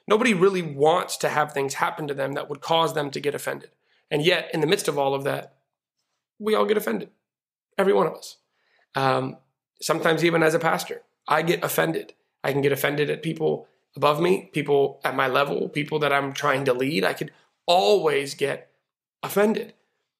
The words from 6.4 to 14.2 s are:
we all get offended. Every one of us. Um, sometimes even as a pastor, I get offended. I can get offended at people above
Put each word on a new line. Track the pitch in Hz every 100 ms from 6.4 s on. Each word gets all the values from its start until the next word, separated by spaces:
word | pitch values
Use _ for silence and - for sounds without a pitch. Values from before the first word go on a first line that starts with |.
we | 214 208
all |
get | 202 208
offended. | 214 214 - _ _ _ _ _ _ -
Every | 190
one | 202 -
of |
us. | - - - _ _ _ _ _ 139
Um, | 135 131 131 - _ _ _ -
sometimes | - 156 170 156
even | 170 165
as | 160
a | 165
pastor, | 160 180 - - _ _ -
I | 151
get | 165 170 151
offended. | - 160 160 - - _ _ 143
I |
can | 139
get | 143
offended | 139 143 147 147
at | 151
people | 165 156 156 - - _ _
above | - 147 151